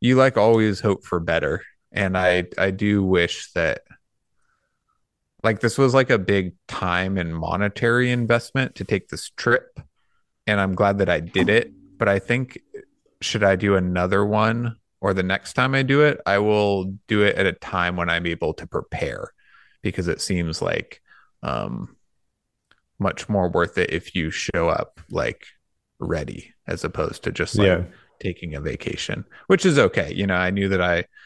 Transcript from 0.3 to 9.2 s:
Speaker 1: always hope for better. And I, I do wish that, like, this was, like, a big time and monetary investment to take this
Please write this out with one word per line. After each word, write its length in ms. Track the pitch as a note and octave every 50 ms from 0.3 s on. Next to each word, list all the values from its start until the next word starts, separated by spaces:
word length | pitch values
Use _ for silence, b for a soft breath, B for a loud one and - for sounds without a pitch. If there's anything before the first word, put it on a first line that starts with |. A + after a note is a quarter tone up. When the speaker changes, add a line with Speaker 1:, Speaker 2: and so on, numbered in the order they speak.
| -
Speaker 1:
always 420 | A2+ G#2 A2+ A2+ A2+ A2 G#2+ G2 -
hope 240 | - G#2+ G2 - -
for 140 | - F2+ F2
better. 440 | E2 E2+ E2 E2 D2 C#2+ D#2 - - - _ _ _ _
And 260 | - G2+ G2 F#2 F#2
I, 280 | F#2 F#2 F2+ F2+ F2+ F2 - -
I 140 | - F#2+ G2
do 320 | F#2+ G2 G#2 G#2 G#2 G2+ G2
wish 480 | F#2 F#2 F2 E2+ E2+ - - - - -
that, 280 | F2 E2 D2+ A#1 - _ _ - _ _ _ _ _ _ _ _ _ _ _ _ _ _ _ _ _ _ _ _ _ _ _ _ _ _ _ _ _ -
like, 160 | A2+ A2 -
this 180 | - A2+ -
was, 160 | - C3+ B2+ A#2+
like, 160 | C3+ B2+ B2+
a 80 | B2+
big 360 | G#2 F2+ G#2 G2+ G2 F#2 F2+ - _ _
time 500 | - - - F#2 F2+ F2 F2+ F#2+ F#2+ G2
and 180 | F#2 F2 E2 E2
monetary 760 | E2 D#2+ E2+ E2 F#2+ G#2 G#2 - - B2 A#2 A#2+ B2 B2 B2
investment 640 | B2 B2 A#2 A2+ A#2 A#2 - - - C3+ C3 - -
to 80 | - F#2+
take 240 | - G#2+ F#2+ - -
this 200 | - -